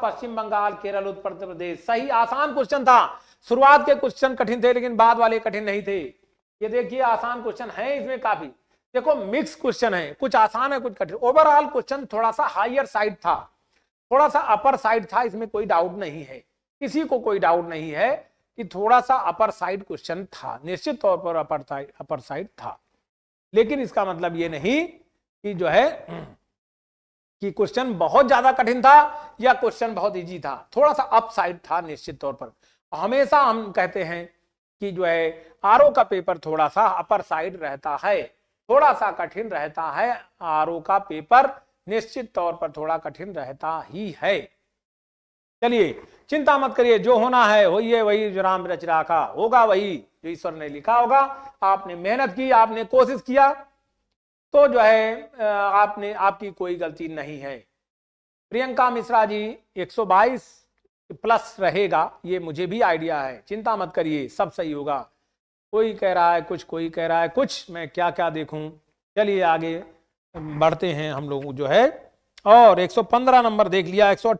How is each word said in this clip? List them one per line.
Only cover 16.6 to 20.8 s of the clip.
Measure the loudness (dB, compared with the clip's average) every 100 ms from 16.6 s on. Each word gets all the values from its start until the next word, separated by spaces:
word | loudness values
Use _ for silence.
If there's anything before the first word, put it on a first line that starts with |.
| _ _
किसी | -6 -4
को | -2 -2
कोई | -2 0
डाउट | 2 2 0
नहीं | -8 -8
है | -2 -2 -2 -8 _ _ -14
कि | -12
थोड़ा | -4 2 4
सा | 4 0
अपर | 0 0 -2
साइड | -2 -6 -6
क्वेश्चन | -10 -14 -10 -10 -10
था, | -14 -14 -12
निश्चित | -10 -8